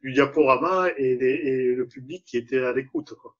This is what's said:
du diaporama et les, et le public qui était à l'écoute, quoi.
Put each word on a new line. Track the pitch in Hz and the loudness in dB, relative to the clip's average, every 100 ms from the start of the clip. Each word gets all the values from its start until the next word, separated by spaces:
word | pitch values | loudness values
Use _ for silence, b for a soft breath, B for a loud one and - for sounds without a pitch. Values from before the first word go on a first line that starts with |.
du | 135 | -2
diaporama | 131 143 156 147 123 165 185 180 143 | 2 2 4 4 4 2 0 0 0
et | 131 127 | 0 2
les, | 127 | 0
et | 151 143 131 127 | 0 -2 0 0
le | 127 120 | -2 -4
public | - 127 180 | -10 -14 -16
qui | - 123 | -6 -8
était | 120 131 | -2 -2
à | 127 | 0
l'écoute, | 127 135 160 147 113 | -4 -4 -10 -10 -18
quoi. | - | -20